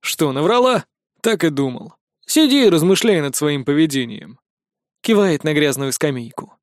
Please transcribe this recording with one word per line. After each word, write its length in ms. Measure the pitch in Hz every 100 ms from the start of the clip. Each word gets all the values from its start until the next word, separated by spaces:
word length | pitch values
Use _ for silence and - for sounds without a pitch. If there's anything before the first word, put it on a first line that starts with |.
"Что, 300 | - - 151
наврала? 520 | 131 160 240 254 240 - _ _ _
Так 240 | 226 208
и 40 | 165
думал. 460 | 139 139 123 - _ _ _ -
Сиди 400 | - 302 285 233
и 20 |
размышляй 520 | 170 170 190 233 185
над 160 | 143 127
своим 280 | 151 143
поведением". 760 | 127 147 160 135 120 107 - 123 _ _ _ _ _ _
Кивает 440 | - 214 196 151
на 100 | 156
грязную 380 | 151 147 131 139
скамейку. 640 | 127 151 131 117 - - _